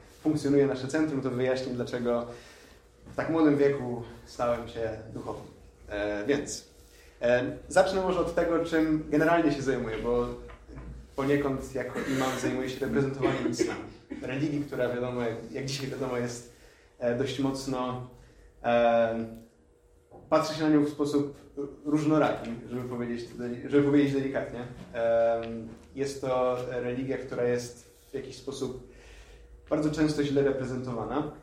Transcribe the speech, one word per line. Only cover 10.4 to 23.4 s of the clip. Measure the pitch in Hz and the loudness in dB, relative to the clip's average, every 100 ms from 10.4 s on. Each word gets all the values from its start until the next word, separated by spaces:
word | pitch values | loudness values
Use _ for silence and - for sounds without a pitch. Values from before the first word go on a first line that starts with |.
| - - - - - - - - | -14 -18 -18 -14 -14 -14 -12 -4
poniekąd | 135 143 139 131 - | 2 2 2 -2 -4
jako | 127 123 120 - 135 | -6 -6 -6 -2 0
imam | 131 127 | 0 0
zajmuję | 127 127 131 | -2 -2 -4
się | - 123 | -4 -2
reprezentowaniem | 139 135 131 127 - - | 0 0 0 0 0 -2
islamu, | - - - - - - - | 0 -2 -2 -10 -16 -14 -10
religii, | 123 135 151 143 | -6 -2 0 -2
która | 139 123 123 | -4 -2 0
wiadomo, | 123 123 123 | 0 -2 -2
jak, | 117 107 - | -2 -4 -8
jak | 131 | -6
dzisiaj | 135 - 135 | -6 -4 -6
wiadomo, | - 123 123 | -4 -4 -2
jest, | 120 117 - - - - - - | -4 -6 -14 -20 -20 -20 -20 -4
e, | 120 120 | 0 0
dość | 123 123 | 0 0
mocno, | 135 135 135 127 127 123 - - - - - - | 0 -2 -4 -2 -2 -4 -10 -16 -20 -20 -20 -6
e, | 120 120 117 117 113 113 113 - - _ _ _ _ _ _ - - | 2 4 6 6 4 0 -6 -10 -20 _ _ _ _ _ _ -16 0
patrzy | 156 151 | 2 2
się | 151 | 0
na | 156 | 4
nią | 151 | 6
w | 147 | 4
sposób | - 143 143 139 - - 139 143 - | 0 0 2 0 -6 -16 -10 -10 -8
różnoraki, | 147 151 147 156 131 - 117 113 - | 0 2 4 4 4 0 -6 -10 -8
żeby | 123 123 | -8 -6
powiedzieć, | 120 117 120 - - | -6 -4 -6 -8 -8